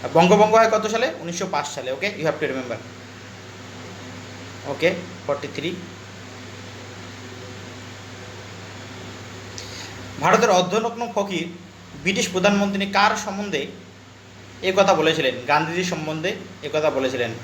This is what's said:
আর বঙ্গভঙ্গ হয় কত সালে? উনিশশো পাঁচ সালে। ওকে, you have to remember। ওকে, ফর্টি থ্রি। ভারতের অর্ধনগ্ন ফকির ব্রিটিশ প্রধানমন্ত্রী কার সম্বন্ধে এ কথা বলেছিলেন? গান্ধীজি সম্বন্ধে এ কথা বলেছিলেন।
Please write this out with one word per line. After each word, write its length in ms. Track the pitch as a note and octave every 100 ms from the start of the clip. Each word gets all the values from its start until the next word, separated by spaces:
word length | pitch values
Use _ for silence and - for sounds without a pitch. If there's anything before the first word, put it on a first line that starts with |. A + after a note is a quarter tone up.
আর 60 | C3
বঙ্গভঙ্গ 420 | E3 F3+ G3+ G#3+ A3
হয় 140 | A3
কত 160 | G#3+ G#3
সালে? 260 | A3+ B3 -
উনিশশো 280 | E3 E3+ F#3
পাঁচ 160 | D3+ C#3 -
সালে। 160 | B2+
ওকে, 160 | C3+ G3+
you 180 | G3+ D#3
have 180 | D3
to 0 |
remember। 320 | D3 C3 B2 A2 - - - - - - - - - - - - - - - - - - C#3+
ওকে, 260 | C3+ D#3+ F3+ - - -
ফর্টি 200 | C#3+ C#3+ -
থ্রি। 200 | D#3 F#3 - - - - - - - - - - - - - - B2 - B2+ B2 - - - - - - - - - - - - - - - - - - - - - - - - - -
ভারতের 300 | D3+ G3+ A3+
অর্ধনগ্ন 640 | F3+ F3+ G#3 A3+ A3 A#3+ -
ফকির 320 | G3 F3 F3 - - - - D3
ব্রিটিশ 280 | C#3+ G3+ -
প্রধানমন্ত্রী 560 | F#3 G3 G3+ G3+ G3 G3
কার 300 | G3 G#3 A3 -
সম্বন্ধে 420 | G3 G#3 D#3 D3 - - - - - - - - -
এ 120 | F#3 F#3+
কথা 180 | G3
বলেছিলেন? 420 | E3+ D#3 D#3+ C3 A#2 -
গান্ধীজি 360 | D3 D#3+ E3+
সম্বন্ধে 520 | F3+ D#3+ D#3 D#3+ E3+ G#3+ - -
এ 60 | D3+
কথা 160 | D3+ D3+
বলেছিলেন। 420 | C3+ C3 B2+ A#2 G#2+